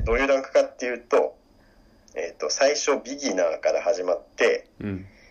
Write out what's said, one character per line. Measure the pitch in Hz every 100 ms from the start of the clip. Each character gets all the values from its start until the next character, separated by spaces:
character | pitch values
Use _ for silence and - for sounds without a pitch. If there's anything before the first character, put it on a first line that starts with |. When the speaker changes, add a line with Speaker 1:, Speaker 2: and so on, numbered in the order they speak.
Speaker 1:
ど | 113
う | 117
い |
う | 135
ラ | 135
ン |
ク | 131
か | 147
っ | 139 -
て | 123
い |
う | 120
と、 | - 110 - - _ _ _ _ _ _ _ -
え | -
っ | -
と、 | -
最 | - 139
初 | 147 - 139
ビ | 120 139
ギ | 139
ナ | 92
ー | 85 78
か | 80
ら | 80
始 | 73 90
ま | 90 85
っ | - -
て、 | 120 120 - -
Speaker 2:
う | 104
ん。 | 95 95 - -